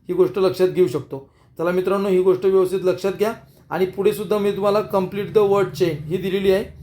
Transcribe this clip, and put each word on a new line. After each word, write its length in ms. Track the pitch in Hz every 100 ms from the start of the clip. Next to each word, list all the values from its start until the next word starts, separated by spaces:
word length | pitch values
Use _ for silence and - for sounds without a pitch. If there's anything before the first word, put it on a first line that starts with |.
| -
ही 60 |
गोष्ट 240 | 175 185 202
लक्षात 300 | 185 - 180
घेऊ 180 | 156 175
शकतो. 440 | 139 123 135 - _ _ -
चला 120 | 170
मित्रांनो, 380 | 180 185 196 202
ही 140 | 185
गोष्ट 240 | 185 180 196
व्यवस्थित 340 | 190 185 190
लक्षात 300 | 180 175 196 180
घ्या. 140 | 208 226 - _ -
आणि 160 | 165 185
पुढे 260 | 196 196
सुद्धा 260 | 202 202 208
मी 120 | 202
तुम्हाला 280 | 185 202 208 196
complete 380 | 196 185 202 202
the 140 | 214 202
word 160 | 202 185
chain 380 | - 175 147 151
ही 100 | 185
दिलेली 360 | 185 190 196
आहे. 120 | 190 240 -